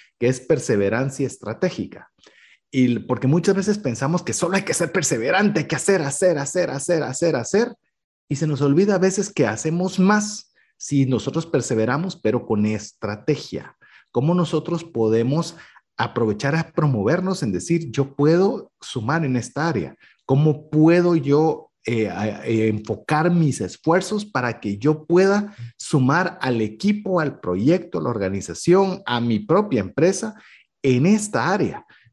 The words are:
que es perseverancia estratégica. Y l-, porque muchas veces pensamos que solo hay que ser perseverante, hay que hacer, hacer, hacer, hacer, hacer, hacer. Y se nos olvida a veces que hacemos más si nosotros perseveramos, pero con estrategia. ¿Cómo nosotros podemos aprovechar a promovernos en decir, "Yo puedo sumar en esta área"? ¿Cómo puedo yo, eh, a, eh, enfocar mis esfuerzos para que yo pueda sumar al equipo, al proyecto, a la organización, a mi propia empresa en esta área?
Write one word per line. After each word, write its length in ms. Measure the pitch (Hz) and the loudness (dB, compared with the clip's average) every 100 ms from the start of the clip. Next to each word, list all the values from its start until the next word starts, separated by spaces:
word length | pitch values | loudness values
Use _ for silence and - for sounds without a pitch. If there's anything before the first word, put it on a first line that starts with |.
| _ - | _ -2
que 80 | 120 | -2
es 140 | 131 | -2
perseverancia 840 | - 147 - 104 98 113 135 139 131 | 0 -2 2 0 2 0 -2 -4 -6
estratégica. 840 | - - 117 185 - 92 - - _ - _ _ _ _ | -6 -12 -4 -4 -4 -10 -12 -20 _ -20 _ _ _ _
Y 180 | 135 123 | 2 2
l-, 120 | 117 | 2
porque 280 | - 123 131 | -2 -2 2
muchas 280 | 170 185 190 | 2 2 0
veces 220 | 202 208 | 0 -2
pensamos 440 | 131 113 135 175 | -2 -4 -2 -2
que 120 | - | -4
solo 240 | - 175 196 | -4 -2 -2
hay 60 | |
que 100 | 196 | -2
ser 180 | - - | -4 -2
perseverante, 720 | 190 - 120 123 185 208 214 | -2 -2 -2 -2 0 2 0
hay 60 | - | -2
que 100 | 160 | -4
hacer, 240 | - 190 | 0 0
hacer, 360 | 139 - 185 151 | 0 0 0 2
hacer, 320 | 139 180 165 | -2 -2 -2
hacer, 340 | 139 - 165 | -4 -2 -2
hacer, 340 | 127 135 170 135 | -2 -2 0 0
hacer. 380 | 113 202 240 - _ _ _ _ - | 0 0 0 -4 _ _ _ _ -8
Y 80 | 143 | -4
se 100 | 156 | -2
nos 140 | 139 | 0
olvida 360 | 143 143 202 190 | 2 4 4 4
a 40 | |
veces 320 | 190 190 196 | 2 0 -4
que 160 | - 113 | 0 0
hacemos 520 | 110 160 170 180 185 | 0 -4 -2 -2 2
más 540 | 190 214 208 - - _ _ _ | 4 4 0 -8 -16 _ _ _
si 300 | - 143 131 | -2 0 2
nosotros 400 | 120 131 147 160 | 0 -2 -4 -2
perseveramos, 720 | 135 - 110 110 143 185 - | -2 0 0 0 0 -4 -4
pero 280 | 110 117 - | -2 -2 -2
con 200 | 107 107 | 0 0
estrategia. 1120 | 107 - _ 101 104 - 147 - 78 - _ _ - _ | -2 -8 _ -8 -6 -2 -4 -4 -12 -12 _ _ -20 _
¿Cómo 240 | 120 147 180 | -2 2 2
nosotros 480 | 160 156 151 170 | 2 -2 -2 -6
podemos 720 | 165 117 110 113 120 156 165 - - - _ - | -6 -2 2 2 2 0 -4 -10 -20 -20 _ -6
aprovechar 600 | 120 120 110 104 139 160 | -4 0 -2 0 -2 -2
a 180 | 160 | -2
promovernos 680 | - 151 113 101 175 190 185 | -2 0 2 2 0 0 -4
en 120 | 120 | -2
decir, 360 | 90 - 170 151 | -4 -2 -2 -2
"Yo 260 | 139 135 - | -4 -4 0
puedo 580 | 147 175 196 226 - _ | 2 4 2 0 -10 _
sumar 420 | - 123 110 160 | -10 -8 -2 -2
en 140 | 143 123 | 0 -2
esta 320 | 110 143 165 | -4 -4 -2
área"? 260 | 123 69 - _ _ - | -2 -6 -10 _ _ 0
¿Cómo 440 | 139 156 147 - | 4 4 2 -2
puedo 460 | 151 160 175 175 165 | 4 6 6 4 2
yo, 520 | 139 143 160 - - _ - | 2 2 2 -2 -10 _ -4
eh, 240 | 117 104 | -2 -2
a, 360 | 87 107 104 - | -2 -4 -4 -2
eh, 220 | 113 110 | 0 2
enfocar 640 | 107 - 104 - 151 170 | -2 -4 -8 -2 0 2
mis 300 | 175 151 - | 2 2 0
esfuerzos 640 | 92 - 156 180 185 208 208 | -6 -4 0 2 0 -6 -4
para 340 | 131 120 110 | -4 -4 -4
que 180 | 107 101 | -6 -2
yo 280 | 139 151 - | 0 0 2
pueda 500 | 175 196 202 208 - 117 _ | 4 4 2 -2 -10 -16 _
sumar 600 | - 147 127 165 185 - | -2 2 4 4 0 -4
al 200 | 131 117 | -2 0
equipo, 580 | 107 - 202 208 202 180 | -2 -2 -2 0 0 -2
al 200 | 147 - | -2 -6
proyecto, 580 | 87 92 127 185 - - | -4 0 2 2 0 -6
a 60 | |
la 60 | 131 | -4
organización, 920 | 113 95 98 95 82 - 185 135 87 - | -2 -2 -4 -8 -6 2 4 4 -2 -4
a 140 | 120 | -2
mi 180 | 120 107 | 0 -2
propia 400 | - 180 208 117 | 2 0 2 -2
empresa 560 | 92 - 175 190 110 - - - _ _ | -2 0 0 0 -6 -12 -20 -20 _ _
en 220 | 135 127 165 | 0 2 4
esta 460 | 214 208 120 139 | 2 2 -2 0
área? 340 | 226 127 - - - _ | 0 -2 -4 -16 -20 _